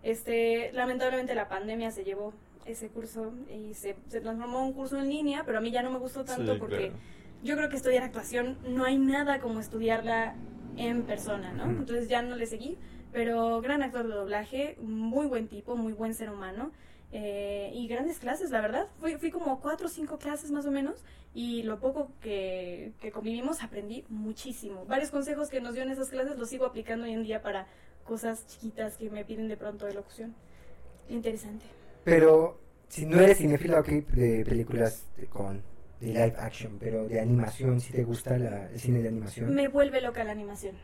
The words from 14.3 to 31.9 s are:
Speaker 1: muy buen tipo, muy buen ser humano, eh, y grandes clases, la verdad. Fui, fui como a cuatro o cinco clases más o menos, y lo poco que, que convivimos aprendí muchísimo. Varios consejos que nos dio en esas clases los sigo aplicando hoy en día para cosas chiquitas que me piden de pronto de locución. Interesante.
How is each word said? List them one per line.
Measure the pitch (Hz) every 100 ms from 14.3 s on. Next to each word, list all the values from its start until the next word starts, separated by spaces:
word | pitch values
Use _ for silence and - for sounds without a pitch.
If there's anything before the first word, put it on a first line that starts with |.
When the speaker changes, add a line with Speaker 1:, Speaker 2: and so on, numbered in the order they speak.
| 208 214 262 294 -
Speaker 1:
muy | 220 220 226 262 294
buen | 247 220
tipo, | 208 226 240
muy | 220
buen | 208 226
ser | 220 220
humano, | 202 190 196 285 - - - -
eh, | 220 208 202 202 202 196
y | 240 226
grandes | 240 302 330
clases, | 240 302 349
la | 233
verdad. | 214 262 403 -
Fui, | 320
fui | 302 330
como | 349 320
a | 262
cuatro | 285 311 349
o |
cinco | 330 302 302
clases | 285 294 302
más | 285 285
o |
menos, | 277 277 453 - - -
y | 233 240 233
lo | 220 220
poco | 262 285 262 -
que, | 226 202 190 185 180 175 214 -
que | 220
convivimos | 214 214 233 262 320
aprendí | 226 202 208 240 -
muchísimo. | 214 214 214 269 226 202 190 190
Varios | 262 285
consejos | 285 277 294 294
que | 262
nos | 240
dio | 240
en | 262
esas | 262 262
clases | 262 262 269
los | 226
sigo | 262 254
aplicando | 226 220 226 233
hoy |
en | 226
día | 220 214
para | 208 196 190 - - -
cosas | - 226 226 226 -
chiquitas | - 226 220 214 -
que | 220
me | 214
piden | 208 220 220
de | 208
pronto | 208 208 208
de |
locución. | 202 202 - 226 226 - - - - - - -
Interesante. | 233 226 220 208 220 - - -